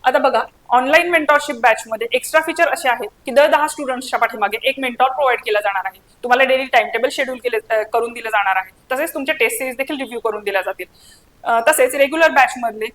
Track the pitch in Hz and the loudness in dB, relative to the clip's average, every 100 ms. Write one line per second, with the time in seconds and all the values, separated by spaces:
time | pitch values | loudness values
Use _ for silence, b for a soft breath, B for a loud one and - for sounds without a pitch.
0 | 262 269 269 233 - _ - 247 262 320 | 2 2 2 0 -4 _ 0 0 4 2
1 | 349 339 294 294 294 240 233 220 220 220 | 4 0 2 2 0 0 2 2 -4 -8
2 | 233 254 - 311 320 330 339 339 262 220 | -4 -4 0 0 0 0 0 2 -2 -2
3 | 208 _ - 254 302 285 294 - 269 254 | -6 _ 0 4 4 4 0 -4 -6 -6
4 | 254 240 233 240 202 226 262 269 262 240 | -4 -2 -2 -2 -4 -2 -2 -2 -6 0
5 | 254 262 269 226 240 208 208 196 185 185 | 0 2 0 0 0 -2 0 -4 -8 -12
6 | _ _ 240 247 262 262 262 240 208 - | _ _ 0 2 4 2 2 2 2 -2
7 | 262 - 262 254 240 226 - 226 220 233 | -2 -2 -6 -4 -4 -4 -2 -2 0 -2
8 | 233 240 226 220 196 190 185 _ _ 262 | -2 -8 -2 0 2 -2 -4 _ _ -6
9 | 330 311 277 302 226 - 262 247 269 294 | -4 -4 -4 0 0 0 -6 -6 -6 -6
10 | 240 233 226 214 202 196 202 190 185 b | -8 -6 -6 -4 -4 -4 -4 -8 -14 b
11 | b b b _ - 233 233 311 262 285 | b b b _ -2 2 2 4 2 2
12 | 277 320 320 277 254 254 233 214 220 | 0 4 4 4 2 0 -8 -6 -10